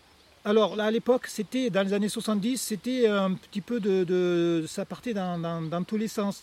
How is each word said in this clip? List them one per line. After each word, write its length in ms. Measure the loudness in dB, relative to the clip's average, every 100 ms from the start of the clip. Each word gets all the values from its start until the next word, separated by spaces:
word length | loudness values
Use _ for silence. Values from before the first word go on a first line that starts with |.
| -20 -20 -20 -8
alors, 320 | 2 4 4 2
là, 100 | 0
à 60 |
l'époque, 360 | 0 2 2 0
c'était 420 | -6 -4 -2 0
dans 140 | 0
les 100 | 0
années 160 | 0 0
soixante-dix, 500 | -2 -2 0 0 -2
c'était 460 | -4 -4 -2 2 4
un 280 | 4 2
petit 280 | -2 -6 -10
peu 180 | -4 -2
de, 240 | 0 2 2
de, 600 | 2 2 2 2 2 -2
ça 160 | -6
partait 300 | -8 -8 -6
dans, 240 | -4 -2 -4
dans, 240 | -4 -4
dans 220 | -4 -4
tous 140 | -2 -2
les 100 | -2
sens. 340 | -2 -2 -2